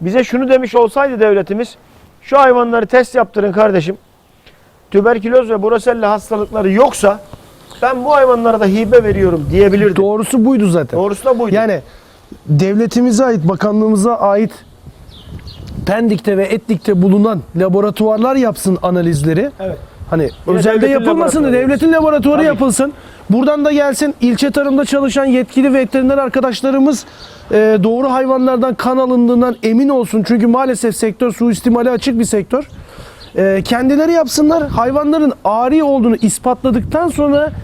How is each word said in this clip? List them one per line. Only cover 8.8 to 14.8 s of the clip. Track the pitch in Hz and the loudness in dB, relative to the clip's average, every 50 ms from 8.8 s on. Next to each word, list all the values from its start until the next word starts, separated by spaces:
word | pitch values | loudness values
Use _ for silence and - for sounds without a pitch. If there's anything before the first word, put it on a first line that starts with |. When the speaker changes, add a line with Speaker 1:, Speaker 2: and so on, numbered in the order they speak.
| 226 202 247 240 220 | 0 2 4 4 4
Speaker 1:
veriyorum." | 208 196 196 190 185 170 160 143 143 | 2 0 0 0 0 0 -2 -2 0
diyebilirdi. | 160 190 202 196 190 202 196 202 175 | 2 2 4 4 4 2 2 2 2
Speaker 2:
Doğrusu | 196 196 202 214 214 220 - - 247 220 | 2 0 0 0 -2 -2 -2 0 2 2
buydu | 262 269 220 208 185 | 2 2 2 2 2
zaten. | 170 170 143 120 - 165 | 0 0 -2 -2 -2 -2
Speaker 1:
Doğrusu | 190 202 226 - - | -2 -2 -4 -2 -2
da | 262 247 226 | 0 0 0
buydu. | 240 208 185 | 0 0 0
Speaker 2:
Yani | 214 226 220 190 147 - - - - - - - - _ - - - - | 0 0 0 -2 -4 -6 -10 -20 -20 -20 -20 -20 -20 _ -20 -20 -12 -4
devletimize | 165 151 147 185 190 202 214 233 - - 233 247 254 220 214 262 | -2 0 0 2 2 0 0 0 0 0 0 0 2 2 2 2
ait, | 254 226 180 151 175 | 0 0 0 0 -2
bakanlığımıza | 190 - - 214 208 214 214 220 220 196 190 240 226 | -2 0 -2 -2 0 0 0 2 2 0 0 0 0
ait | - - 202 202 208 220 - - - - - - - | 0 0 2 2 2 0 -2 -4 -10 -20 -20 -20 -20